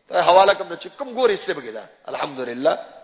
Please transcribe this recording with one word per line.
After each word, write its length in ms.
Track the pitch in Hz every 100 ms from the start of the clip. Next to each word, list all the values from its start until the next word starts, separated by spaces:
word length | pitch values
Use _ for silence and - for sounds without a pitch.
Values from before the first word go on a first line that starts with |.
| -
حواله 400 | - 160 180 196
کوم 220 | 196 175 165
چې 120 | 185 -
کوم 160 | 269 240
ګورې 180 | 240
حصے 200 | 196 -
پکې 180 | 151 120
ده. 140 | 107 101 _ -
الحمدلله، 720 | 131 151 131 123 120 147 - - -